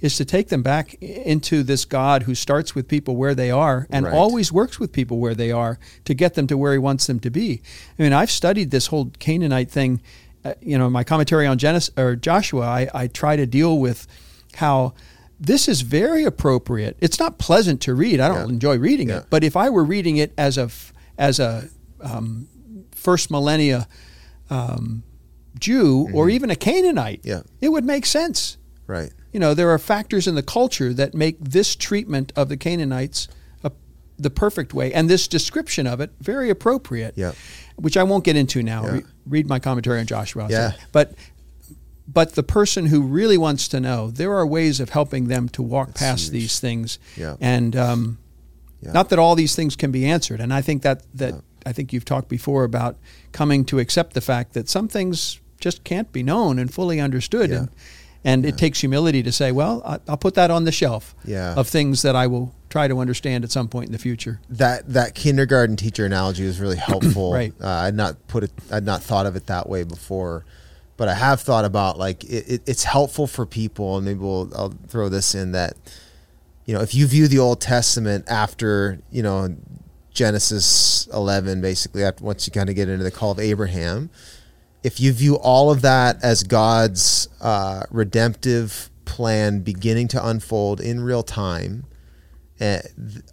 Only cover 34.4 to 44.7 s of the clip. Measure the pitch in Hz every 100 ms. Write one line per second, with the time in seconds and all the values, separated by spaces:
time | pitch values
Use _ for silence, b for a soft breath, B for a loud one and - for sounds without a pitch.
34.4 | 208 196 131 139 131 156 165 175 - 165
35.4 | - 311 311 - 127 123 151 - 160 269
36.4 | 247 190 226 262 - 120 110 - 90 71
37.4 | B B B - 156 190 185 196 175 151
38.4 | 135 127 113 110 110 127 - - 135 151
39.4 | 147 135 139 123 120 117 113 107 101 113
40.4 | 104 110 113 - - 151 143 - B -
41.4 | - - - - - - - 165 160 -
42.4 | 135 208 208 196 160 147 131 156 220 185
43.4 | 160 135 - 135 127 120 110 123 185 196
44.4 | 156 160 160